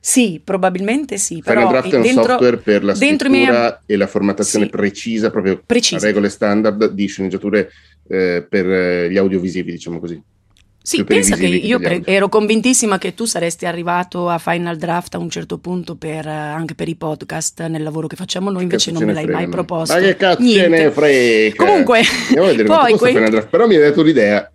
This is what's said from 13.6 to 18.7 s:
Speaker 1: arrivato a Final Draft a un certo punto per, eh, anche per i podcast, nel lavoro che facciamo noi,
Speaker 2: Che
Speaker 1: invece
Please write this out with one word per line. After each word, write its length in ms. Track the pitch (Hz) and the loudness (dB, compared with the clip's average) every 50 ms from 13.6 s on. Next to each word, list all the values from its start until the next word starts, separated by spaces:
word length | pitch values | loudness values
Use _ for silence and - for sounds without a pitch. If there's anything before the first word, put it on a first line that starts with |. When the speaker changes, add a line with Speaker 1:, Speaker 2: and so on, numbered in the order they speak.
| - | -6
Speaker 1:
arrivato 640 | 180 170 170 170 175 175 175 180 180 - 175 175 175 | -8 -6 -6 -4 -4 -2 -4 -4 -4 -6 -6 -4 -4
a 80 | 175 165 | -4 -4
Final 400 | - - 170 175 175 175 170 160 | -4 -4 -4 -4 -4 -6 -6 -6
Draft 380 | 165 170 165 175 175 - - | -6 -4 -4 -4 -6 -8 -10
a 20 | 175 | -10
un 100 | 180 170 | -8 -8
certo 300 | - 170 165 160 175 - | -10 -10 -10 -10 -12 -10
punto 380 | - 170 180 180 170 160 170 | -8 -8 -8 -8 -8 -8 -12
per, 300 | - - 160 151 160 156 | -12 -10 -10 -10 -10 -10
eh, 40 | 156 | -10
anche 440 | 151 156 151 151 147 160 165 156 160 | -8 -8 -8 -8 -8 -8 -8 -8 -8
per 140 | _ 165 160 | _ -8 -8
i 60 | 165 | -8
podcast, 680 | - - 160 151 147 - - - 160 160 - _ - 170 | -8 -6 -8 -8 -8 -10 -10 -10 -8 -8 -8 _ -8 -8
nel 160 | 165 165 156 156 | -8 -6 -6 -6
lavoro 240 | 156 151 160 156 | -6 -6 -8 -8
che 100 | 151 143 | -8 -10
facciamo 300 | - 190 185 - 180 185 202 | -12 -10 -8 -6 -6 -4 -4
noi, 100 | 196 180 | -4 -4
Speaker 2:
Che 40 | 185 | -4
Speaker 1:
invece 300 | 180 | -2